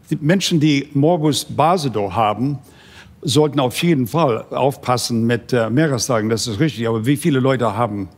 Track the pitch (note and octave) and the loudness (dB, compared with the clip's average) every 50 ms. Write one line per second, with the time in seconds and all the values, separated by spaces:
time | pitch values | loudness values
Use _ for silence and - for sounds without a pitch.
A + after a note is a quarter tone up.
0 | _ - D#3+ D3 D3 D3+ F#3+ G3 - - F3 D3+ D3 D#3 C#3+ C#3 C#3 - - C#3 | _ -6 -6 -2 2 2 2 2 2 0 2 2 4 4 2 2 -2 -2 0 2
1 | C#3+ E3 F3+ E3 D3+ D#3 B2+ - - - A2+ A2+ D3 D#3+ F#3 F#3 C#3+ C3+ G#2 G#2+ | 2 2 2 2 2 0 0 0 -4 -6 -2 0 2 2 2 2 0 -2 -2 -2
2 | G2+ F#2+ F2+ A2+ A2 G#2 G#2 G#2 B2+ D3 C#3+ - - - - - - - - - | -4 -2 0 0 0 0 0 0 -2 -4 -4 -6 -10 -20 -20 -20 -20 -20 -20 -20
3 | - - - - - D#3 A2+ D3 D3+ D3 C3+ C#3+ C3 B2 - - E3+ E3+ D3+ C3 | -20 -20 -20 -8 -4 0 2 2 2 2 2 0 -2 -2 -2 -2 0 0 2 0
4 | B2 - - E3 D#3+ C3 A2 A2+ - - C3 C3 B2+ C#3 C3 - - - B2 A#2 | 0 -2 0 0 2 2 0 -2 -4 -8 -4 -2 0 -2 -2 -2 -2 -2 -2 -2
5 | - - A#2+ A2 A2+ A#2+ A#2+ A2 - - B2+ A#2+ A2+ G#2+ A2+ D3+ E3 D3+ C3+ G#2+ | -2 -2 -2 0 0 0 0 -2 -2 -2 0 0 0 0 2 2 2 2 0 -2
6 | - - B2 A2 G#2+ A2 A2+ G#2+ - A#2+ G2+ G2 D#3+ D3+ G2 G#2+ A#2 A2+ A#2 A2+ | -2 0 0 0 0 0 -2 -2 -4 -6 -2 -2 -2 -2 -2 -2 -4 -2 -2 0
7 | A2 C3+ D3 - - F3 C#3 C3 B2+ C3+ C3+ A#2 A#2+ G#2+ G2 A2+ A#2+ G#2 G#2 G2+ | 0 0 0 0 0 0 0 2 2 2 0 0 0 -2 0 0 -2 -2 -2 -6
8 | F#2+ F2 - | -8 -8 -12